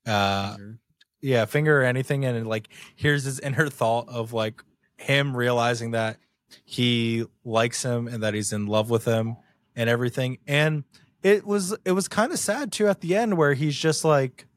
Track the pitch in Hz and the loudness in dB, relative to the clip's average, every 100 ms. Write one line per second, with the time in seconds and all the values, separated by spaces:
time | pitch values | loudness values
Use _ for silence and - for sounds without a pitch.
0 | 113 104 98 98 98 104 101 117 _ _ | -2 0 2 0 -4 -8 -16 -18 _ _
1 | _ - 139 98 - 147 156 143 127 127 | _ -8 0 2 2 2 4 4 4 0
2 | 131 139 131 117 110 110 - - - - | -2 -2 0 -2 -2 -4 -6 -20 -20 -2
3 | 147 143 135 131 139 139 147 - 113 117 | 0 2 0 -6 -4 0 -2 0 0 0
4 | 117 120 113 113 110 - - _ _ - | -2 -8 -4 -4 -4 -6 -20 _ _ -12
5 | - 139 143 123 123 120 117 117 117 113 | -2 0 0 0 0 2 2 0 -2 -2
6 | 110 110 _ _ _ - - - 123 120 | -4 -6 _ _ _ -20 -12 -2 0 2
7 | 113 113 110 _ 120 113 123 - 127 120 | 0 -2 -4 _ -2 0 0 -2 -4 -2
8 | 117 120 107 107 101 107 104 107 110 117 | -4 -4 -4 -2 -4 -4 0 0 2 0
9 | 117 113 113 113 _ _ _ - 117 117 | 2 0 -2 -6 _ _ _ -4 0 0
10 | 123 135 127 127 - 143 156 151 - - | 0 -2 -4 -6 -2 2 2 0 -6 -18
11 | _ _ 196 208 202 202 180 214 185 190 | _ _ 4 4 2 -2 -2 -4 0 0
12 | - 202 254 359 - 233 262 - 208 185 | 0 0 0 0 -2 -4 -4 0 2 2
13 | 165 196 233 175 143 135 151 135 160 151 | 0 0 2 2 2 2 -2 0 0 2
14 | 160 143 131 - - | 2 2 2 -6 -20